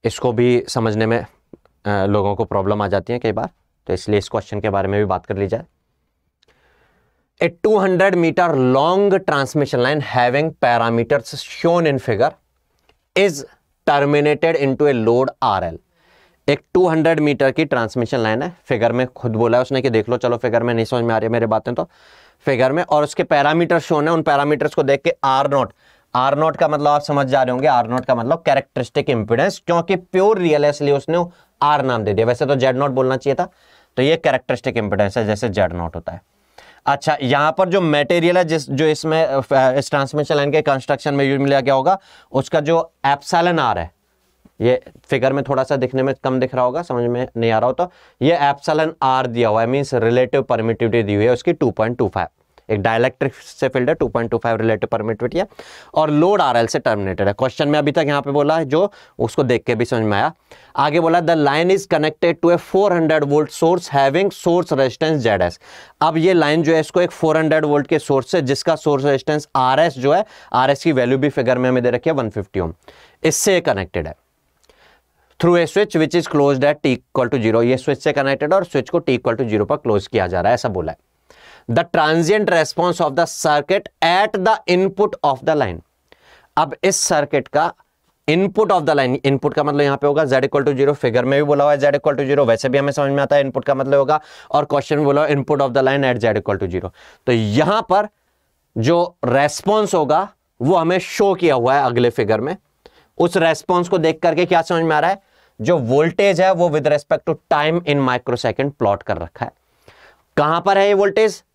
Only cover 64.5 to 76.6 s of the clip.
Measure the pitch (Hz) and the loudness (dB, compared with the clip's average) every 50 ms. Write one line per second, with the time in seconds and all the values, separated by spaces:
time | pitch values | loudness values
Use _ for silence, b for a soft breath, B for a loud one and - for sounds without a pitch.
64.5 | 170 180 180 - 160 131 139 131 - - 160 156 160 147 113 117 104 - 90 87 | 0 0 0 0 0 0 0 0 0 -2 -2 0 0 0 2 2 2 2 0 -2
65.5 | - B B B B B B B B _ 151 165 156 160 160 185 185 175 156 147 | -2 B B B B B B B B _ 0 0 2 2 2 4 4 4 2 2
66.5 | 151 170 156 151 165 156 151 - - 185 180 170 - - - 156 156 160 160 156 | 2 2 2 2 2 2 0 0 0 0 0 0 -2 -2 0 0 2 2 2 2
67.5 | 156 156 156 147 147 147 135 - 160 147 - - 143 135 127 - - 175 143 123 | 0 0 2 2 0 0 0 0 -2 -2 0 0 0 -2 0 0 -2 -2 0 0
68.5 | 135 - - 165 160 151 - 156 147 131 135 147 139 131 - - 151 151 147 _ | -4 -2 0 -2 -2 0 0 -2 0 0 2 0 0 0 0 -2 -4 -4 -4 _
69.5 | _ 135 131 127 135 143 165 170 131 131 123 143 156 190 214 B B B B B | _ 0 2 2 4 2 2 0 0 -2 0 2 2 2 0 B B B B B
70.5 | - 123 131 131 - - - 170 147 127 123 123 131 131 131 147 - 147 123 120 | 0 0 2 2 0 0 0 0 2 2 2 2 0 0 0 -2 -2 0 0 0
71.5 | 127 123 127 127 127 127 120 120 117 120 - 160 160 135 120 107 - 107 95 _ | 0 0 0 0 0 2 0 0 -2 0 -2 -2 -2 -2 -4 -4 -6 -8 -10 _
72.5 | - 98 87 82 82 _ B B B B B B B B - 160 156 - - 208 | -6 -6 -6 -6 -8 _ B B B B B B B B -2 -2 -2 0 0 2
73.5 | 190 175 175 147 120 98 92 90 - 87 76 76 - _ _ _ _ _ _ _ | 0 2 0 0 -2 -2 -4 -6 -6 -8 -8 -8 -12 _ _ _ _ _ _ _
74.5 | _ _ _ b b b b b b b b _ _ _ _ _ _ _ - 175 | _ _ _ b b b b b b b b _ _ _ _ _ _ _ 0 2
75.5 | 175 175 165 156 - 196 214 208 - 165 160 143 - 175 170 - - 147 139 143 | 2 2 0 0 0 0 0 0 0 0 0 2 0 -2 -2 0 0 2 2 2
76.5 | 143 131 | 2 2